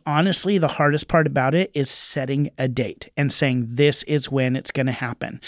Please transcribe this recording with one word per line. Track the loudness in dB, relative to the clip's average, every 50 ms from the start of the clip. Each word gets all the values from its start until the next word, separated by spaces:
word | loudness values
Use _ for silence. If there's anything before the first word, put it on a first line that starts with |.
| -2
honestly, | -2 0 2 2 2 2 0 0 2 2
the | 2 2 0
hardest | 0 2 2 2 2 0 0
part | 2 2 2 4
about | 2 2 0 2 2 2
it | 2 0 0 0
is | -2 -2 0
setting | 0 -2 0 0 -2 -2 -2 -2 0 0 0 -2 -2
a | -2 -2
date | -2 -2 -2 -4 -4 -6 -10 -16 -10 _
and | -2 0 0
saying, | 0 2 2 2 2 0 -2 -2 0
"This | 2 2 4 2 2 0
is | 0 -2 -2 0 0
when | 0 0 0 0 0
it's | -2 -4 -4
gonna | -4 -2 -2 -2 -2
happen." | -4 -4 -6 -6 -8 -8 -10 -10 -10 -12